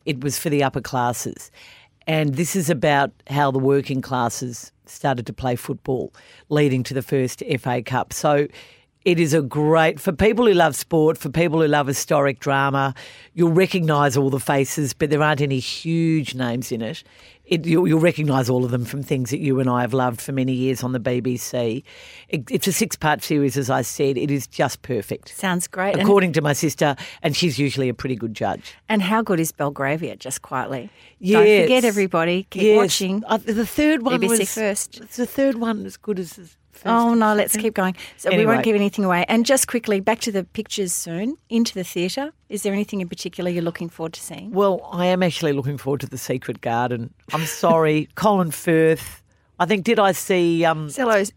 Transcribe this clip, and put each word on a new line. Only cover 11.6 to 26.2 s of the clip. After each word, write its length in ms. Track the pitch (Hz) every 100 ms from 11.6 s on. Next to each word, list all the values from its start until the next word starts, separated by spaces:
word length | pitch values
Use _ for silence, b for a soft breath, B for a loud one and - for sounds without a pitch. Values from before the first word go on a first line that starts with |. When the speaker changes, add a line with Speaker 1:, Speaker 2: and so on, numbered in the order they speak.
Speaker 1:
who 80 | 156
love 180 | 147 139
historic 540 | 135 - 151 143 -
drama, 540 | 143 139 139 139 135 - B B B
you'll 180 | 170 170
recognise 640 | 165 185 190 160 147 143 131
all 140 | 135
the 100 | 135
faces, 540 | - 143 135 - 139
but 160 | - 151
there 120 | 147
aren't 180 | 151 143
any 160 | 147 131
huge 760 | - - 160 165 165 160 131
names 380 | 127 123 117 -
in 80 | 117
it. 220 | 113 160 - b b b
It, 200 | - 170
you'll, 240 | 160 165 180
you'll 120 | 160
recognise 500 | 170 151 151 135 120
all 120 | 127 127
of 40 |
them 120 | 123
from 180 | 117 139
things 280 | 131 139 127
that 80 | 143
you 200 | 147 131
and 120 | 127
I 100 | 123
have 140 | 123
loved 260 | 131 123 113
for 120 | -
many 200 | 139 131
years 300 | 127 131 123
on 100 | 127
the 80 | 127
B 200 | 120 123
B 180 | 123 123
C. 440 | - 123 117 123 - B B B B
It, 220 | 170 -
it's 160 | 226 196
a 60 |
six-part 500 | - 220 - 156 143
series, 340 | - 151 139 135
as 140 | 127
I 100 | 131
said. 380 | 120 - 139 131
It 120 | 143
is 160 | 143 -
just 360 | - 139 -
perfect. 520 | - 120 - - -
Speaker 2:
Sounds 320 | - 190 180 -
great. 280 | 185 190
And 80 | 151
Speaker 1:
According 300 | 202 202